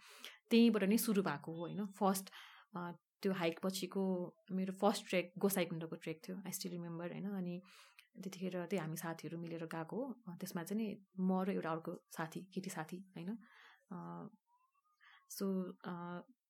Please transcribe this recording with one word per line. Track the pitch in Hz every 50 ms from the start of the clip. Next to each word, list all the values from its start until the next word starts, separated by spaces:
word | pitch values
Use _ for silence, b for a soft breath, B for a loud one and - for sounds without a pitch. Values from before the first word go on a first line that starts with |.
| B B B B B B B B B -
त्यहीँबाट | 240 226 233 233 214 208 196
नै | 185 220 233
सुरु | - 233 208 202
भएको | 190 170 143 143 - 165
हो, | 165 165
होइन? | 175 160 160 180 208
फर्स्ट, | 202 202 - 208 190 196 190 190 - - B B B B B B B B
अ, | 180 175 175 165 - _ _ _ _
त्यो | - 196
हाइक | 190 185 170 165 165 -
पछिको | - 190 190 190 185 180 - 196 190 190 185 180 180 165 - _ _ -
मेरो | 185 185 190 190
फर्स्ट | 185 - 208 202 - - - -
ट्रेक | 196 180 175 - - -
गोसाइकुण्डको | - 196 - 190 175 170 170 160 170 160 170
ट्रेक | - - 165 156 156 - -
थियो, | 185
I | 190 190 185
still | 180 - - 180
remember, | 175 175 170 170 170 165 175 175
होइन? | 170 160 180 202
अनि | 202 190 180 180 175 180 180 185 b b b b b b b b b -
त्यतिखेर | 180 190 185 170 185 185 175 180 175
त्यही | 170 202 180
हामी | 156 156 160
साथीहरू | 165 - 165 165 165 - 151 165 170
मिलेर | 170 160 165 165 170
गएको | 160 180 165 160 160 175
हो। | 208 277 269 - - - 180
अ, | 175
त्यसमा | - 190 190 - 175
चाहिँ | 165 165 202 220
नि | 226 208 - - - _ - 190
म | 185 185 185 185
र | 185 202
एउटा | 190 180 170 160
अर्को | 160 165 165 180 175 170 - _
साथी, | - - 160 160 - 170 180 - -
केटी | 190 185 185
साथी, | - 170 156 - 180 180 190 - -
होइन? | 165 170 185 233 226 233 b b b b b b b b b
अ, | 185 175 170 170 170 170 170 - - - _ _ _ _ _ _ _ _ _ _ _ _ b b b b b b - -
so, | 196 196 190 185 185 180 185 - -
अ, | 185 180 175 175 175 175 175 - - - _ _